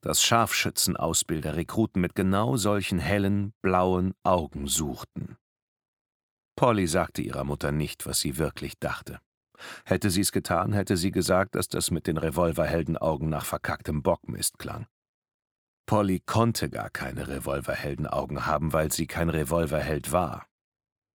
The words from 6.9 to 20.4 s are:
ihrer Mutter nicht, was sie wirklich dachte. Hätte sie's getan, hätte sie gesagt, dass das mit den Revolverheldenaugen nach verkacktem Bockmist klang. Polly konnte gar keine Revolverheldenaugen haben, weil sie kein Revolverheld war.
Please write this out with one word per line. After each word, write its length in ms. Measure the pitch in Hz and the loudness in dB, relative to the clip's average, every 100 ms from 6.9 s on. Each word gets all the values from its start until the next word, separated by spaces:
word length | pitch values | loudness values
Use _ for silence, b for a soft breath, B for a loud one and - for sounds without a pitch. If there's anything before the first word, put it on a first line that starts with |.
| 87 82 - | 2 0 -4
ihrer 220 | - 69 | -6 -4
Mutter 280 | 69 71 71 | -4 -2 -2
nicht, 340 | 76 73 - - | 0 -2 -6 -4
was 140 | 69 | -2
sie 180 | 73 67 | -2 -2
wirklich 420 | 76 - 69 - | -4 -4 -12 -8
dachte. 400 | - - - - _ _ _ B B B B | -8 -6 -10 -16 _ _ _ B B B B
Hätte 240 | 92 104 | 2 2
sie's 220 | 92 196 | 2 2
getan, 420 | 98 - 85 104 | 0 0 0 2
hätte 240 | 101 95 95 | 0 2 2
sie 140 | 90 | 2
gesagt, 440 | 95 90 92 98 - | 0 4 4 2 -2
dass 120 | - | -2
das 240 | - - | -2 -2
mit 160 | 82 - | -2 -2
den 100 | 80 | -2
Revolverheldenaugen 1120 | 80 85 87 80 78 82 80 82 80 76 78 | -2 2 0 2 0 0 0 0 0 0 -2
nach 160 | 76 - | -2 -4
verkacktem 560 | 78 - 80 - 76 | -6 -4 -6 -4 -2
Bockmist 560 | 92 85 - 55 - _ | 0 0 -2 -6 -6 _
klang. 300 | - - 110 _ _ _ _ _ _ _ _ _ - | -10 -10 -12 _ _ _ _ _ _ _ _ _ 2
Polly 340 | 107 104 92 | 4 4 2
konnte 500 | - 110 117 110 71 | 2 4 4 2 -4
gar 200 | 55 52 | -6 -8
keine 380 | - 67 64 71 | -8 -8 -6 -6
Revolverheldenaugen 1160 | 67 69 69 69 69 76 69 73 - 69 71 - | -6 -4 -4 -4 -4 -4 -4 -2 -2 -4 -4 0
haben, 280 | 78 80 | 0 2
weil 180 | 80 78 | 0 0
sie 160 | - 73 | -2 -4
kein 220 | - 85 | -2 0
Revolverheld 840 | 80 71 85 80 76 71 76 - | 0 0 0 2 0 0 -4 0
war. 360 | 87 85 - | 0 0 -6